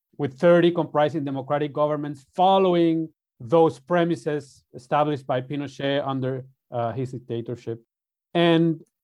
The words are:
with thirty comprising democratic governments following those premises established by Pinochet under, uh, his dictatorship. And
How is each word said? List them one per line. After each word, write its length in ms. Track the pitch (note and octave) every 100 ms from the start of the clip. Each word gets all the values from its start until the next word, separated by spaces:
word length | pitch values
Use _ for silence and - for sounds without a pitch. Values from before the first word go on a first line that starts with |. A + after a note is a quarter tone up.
| _ -
with 220 | C#3+ -
thirty 320 | F3 F3 E3+
comprising 520 | F3 D#3 D3 D3+ D3+
democratic 480 | C#3+ C3+ C3 D3 D3+
governments 520 | C#3 D3+ D3+ D3 D3 _ -
following 720 | F#3+ G3 F#3+ F3 E3+ D#3+ D#3+ _ _ _
those 400 | A#2 E3 D#3+ -
premises 840 | - F3 E3+ E3 D#3+ D3 C3+ _ _ C3+
established 500 | - D3 D3+ C#3+ -
by 160 | C3
Pinochet 640 | C3 C#3+ C#3+ - C#3 C#3 C3+
under, 400 | C3+ C3 C3+ - _ _
uh, 220 | A#2+ A#2
his 200 | A#2 B2+
dictatorship. 720 | B2+ - A#2 A#2 A#2+ - A2+ _ _ _ _ _ E3+
And 480 | E3+ E3 E3 D#3 - _